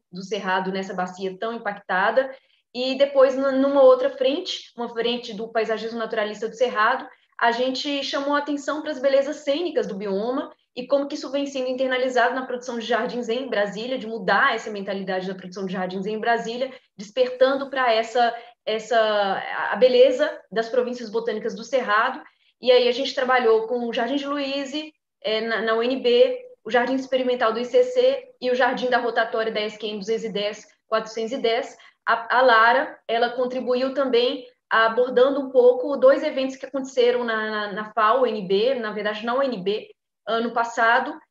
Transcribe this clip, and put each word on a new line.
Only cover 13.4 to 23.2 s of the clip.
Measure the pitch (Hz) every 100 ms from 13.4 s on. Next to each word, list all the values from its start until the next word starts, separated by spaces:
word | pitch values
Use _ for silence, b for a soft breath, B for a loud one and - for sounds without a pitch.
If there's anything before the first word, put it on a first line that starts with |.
| 269
Brasília, | 208 202 185 247 262
de | 214
mudar | 226 185 196 240 226
essa | 226
mentalidade | 202 196 196 190 185 185
da | 185
produção | 185 214 190
de |
jardins | 180 180 190 190
em | 214
Brasília, | 233 233 226 240 262 B _ -
despertando | - 262 254 254 262 277 277
para | 262 254
essa, | 220 226 254 240 233 B _ -
essa, | 220 - 226
a, | 214 208 196 - - 104 151
a | 202
beleza | 254 247 269 - 302 - -
das | 196 226
províncias | 254 240 247 220
botânicas | 220 - 214 214
do | 196
Cerrado. | 233 262 208 208 247 247 b b b _
E | 240
aí | 247 247
a |
gente | 247 269
trabalhou | -